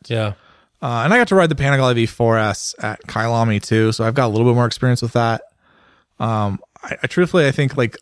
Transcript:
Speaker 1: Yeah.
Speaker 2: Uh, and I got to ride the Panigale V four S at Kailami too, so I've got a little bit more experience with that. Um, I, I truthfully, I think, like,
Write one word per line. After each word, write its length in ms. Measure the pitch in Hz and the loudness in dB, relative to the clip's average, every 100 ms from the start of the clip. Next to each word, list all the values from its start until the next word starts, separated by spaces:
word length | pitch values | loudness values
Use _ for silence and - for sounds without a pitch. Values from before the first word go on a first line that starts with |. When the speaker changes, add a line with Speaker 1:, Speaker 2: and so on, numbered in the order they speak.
| - | -6
Speaker 1:
Yeah. 260 | 113 107 - _ _ _ - | -4 -4 -6 _ _ _ -10
Speaker 2:
Uh, 180 | 135 117 | -6 -2
and 120 | 139 | 2
I 20 | 247 | 2
got 120 | 233 | 4
to 60 | |
ride 140 | 190 170 | 4 2
the 60 | |
Panigale 400 | 143 139 135 127 | 0 0 2 2
V 100 | 120 | 2
four 320 | 113 - 117 113 | 0 0 0 2
S 380 | 107 98 - - | 0 -4 -8 -8
at 200 | 107 107 - | -8 -8 -8
Kailami 560 | 107 113 117 113 101 | -4 -2 0 0 0
too, 300 | - 110 110 | 0 2 2
so 120 | 110 | 0
I've 80 | 113 | -2
got 120 | 135 120 | 0 0
a 20 | |
little 180 | 107 120 | 2 2
bit 20 | |
more 120 | 120 117 | 2 0
experience 340 | - 131 120 | 0 0 0
with 120 | 117 | 0
that. 260 | 120 117 113 - _ _ _ _ _ _ - | 0 0 -2 -8 _ _ _ _ _ _ -6
Um, 400 | 113 107 104 95 - - | -4 -2 -2 -4 -10 -18
I, 160 | - - | -12 -8
I 40 | 131 | -4
truthfully, 400 | - 175 180 139 | 0 0 2 2
I 40 | |
think, 280 | 151 139 135 | 2 -2 0
like, 180 | 117 - | -2 -4